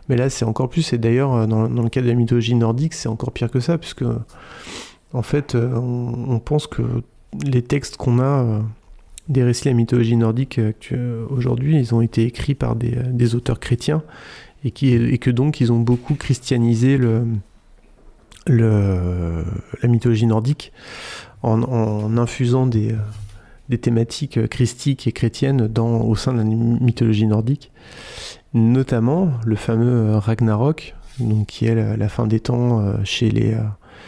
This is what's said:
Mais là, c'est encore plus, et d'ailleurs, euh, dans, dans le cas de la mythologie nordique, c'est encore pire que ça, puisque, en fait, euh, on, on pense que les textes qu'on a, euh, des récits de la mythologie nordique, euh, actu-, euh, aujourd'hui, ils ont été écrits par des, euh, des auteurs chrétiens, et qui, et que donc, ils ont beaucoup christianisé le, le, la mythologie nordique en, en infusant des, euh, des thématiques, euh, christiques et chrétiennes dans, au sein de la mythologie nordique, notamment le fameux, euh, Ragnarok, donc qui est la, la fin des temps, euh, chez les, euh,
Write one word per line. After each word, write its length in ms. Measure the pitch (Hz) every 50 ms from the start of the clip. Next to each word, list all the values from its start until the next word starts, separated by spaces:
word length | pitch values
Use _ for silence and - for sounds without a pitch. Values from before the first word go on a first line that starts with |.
| - -
Mais 80 | 135 120
là, 120 | 127 139
c'est 140 | - - -
encore 260 | 113 110 - 131 123
plus, 220 | - 170 156 -
et 60 | - 120
d'ailleurs, 360 | 113 113 117 127 139 139 127
euh, 140 | 117 110 110
dans, 220 | 110 110 110 113
dans 120 | 120 120
le 80 | 117 117
cas 120 | - 127
de 60 | 123 120
la 60 | 117
mythologie 420 | 120 120 113 120 120 117 117 123
nordique, 380 | 120 117 113 117 123 147 160 -
c'est 140 | - - 117
encore 240 | 110 110 - 120
pire 180 | - - 123 117
que 120 | - 127
ça, 160 | 123 - 170 165
puisque, 260 | - - - - 131 120 117 117 113 - - - - - - - - - - - - - - _ _ _ -
en 80 | 127
fait, 340 | 113 - - 147 139 - -
euh, 200 | 120 117 123 123
on, 580 | 117 123 123 123 120 120 117 120 120 117 131 123
on 60 | 113
pense 280 | - - 147 151 - -
que 140 | - - 117 120 120 120 - - _ - - _ - - 143
les 160 | 143 131 123
textes 340 | 123 - - 143 135 - -
qu'on 240 | - - 127 120 120
a, 240 | 127 135 143 139 127
euh, 160 | 117 110 107 110 110 110 - _ - - - - - - - - -
des 140 | 143 131 123
récits 200 | 123 120 - -
de 40 | 139
la 60 | 127
mythologie 420 | 120 117 113 - 123 117 113 117 117
nordique, 420 | 117 110 113 120 139 139 - -
euh, 100 | 113 107
actu-, 260 | 110 - - - 123 123
euh, 280 | 123 123 117 113 113 -
aujourd'hui, 480 | 135 127 120 127 123 120 131 147 160 151
ils 180 | 127 117 117
ont 60 | 117
été 220 | 117 113 - - 113
écrits 320 | 117 - - - - 143
par 200 | - 127 117 117
des, 220 | 113 110 120 120 120
euh, 60 | 123
des 300 | 127 127 120 123 117 117
auteurs 260 | 120 - - 120 -
chrétiens, 420 | - - 123 120 - - 151 160 156 - - - - - - - - - - - -
et 60 | 123
qui, 220 | - - 139 135 123
et 240 | 117 117 120 143 120
que 120 | - 143
donc, 300 | 123 117 131 151 147 -
ils 100 | 127 117
ont 80 | 123 117
beaucoup 360 | 117 117 123 120 123 - 151
christianisé 840 | 139 - - 135 - - - 135 120 117 117 117 113 120 131 139 135
le, 280 | 123 117 113 113 120 117 117 104 98 - _ _ _ - - - - - - _ - - - _ _ _ - - - -
le, 960 | 123 113 113 110 107 104 101 98 95 92 90 90 90 90 87 82 82 82 82 85 90 - - - - -
la 80 | - 120
mythologie 360 | 120 113 - 120 113 107 113
nordique 480 | 113 110 110 110 127 151 - - - - - - - - - - - - - - - - - -
en, 180 | 120 110 113 120
en 540 | 131 127 117 110 110 107 104 104 107 113 120
infusant 480 | 120 117 - - 131 120 123 131 131
des, 260 | 123 117 110 107 110
euh, 60 | 110 110 104 107 107 104 101 101 - - - - - - - -
des 80 | 123 113
thématiques, 600 | - 123 120 113 113 117 - - 147 135 - 117
euh, 100 | 113 113
christiques 600 | - - 123 113 - - - 139 139 - - 120
et 40 | -
chrétiennes 540 | - - 113 - - - 135 139 131 113 107
dans, 340 | 110 117 113 117 117 113
au 140 | 113 113 110
sein 180 | 104 - 131 127
de 60 | 120
la 40 | 107
mythologie 840 | 107 110 113 117 117 117 117 127 123 117 - 123 113 110 104 107 107
nordique, 440 | 107 107 110 117 143 - - - _ - - - - - - - - - - - - - _ _ -
notamment 800 | 117 113 113 120 131 135 - 131 117 113 120 147 175 196 175 135 117 113
le 100 | 113 107
fameux, 320 | 104 - - 117 113 117 120
euh, 300 | 123 120 110 107 107 107
Ragnarok, 760 | 101 - 113 - 117 110 107 104 120 147 156 - - - - - - - - -
donc 280 | 123 113 107 107 104 -
qui 180 | - - 113
est 100 | 113 113
la, 220 | 113 110 107 107 110
la 120 | 107 107
fin 180 | - - 120 110
des 120 | 110 113
temps, 420 | - - 123 120 123 123 120 113
euh, 120 | 104 101 101 110 101
chez 260 | - - - 120 110
les, 220 | 107 113 110 110 110
euh, 80 | 110 110 107 104 - - - - - -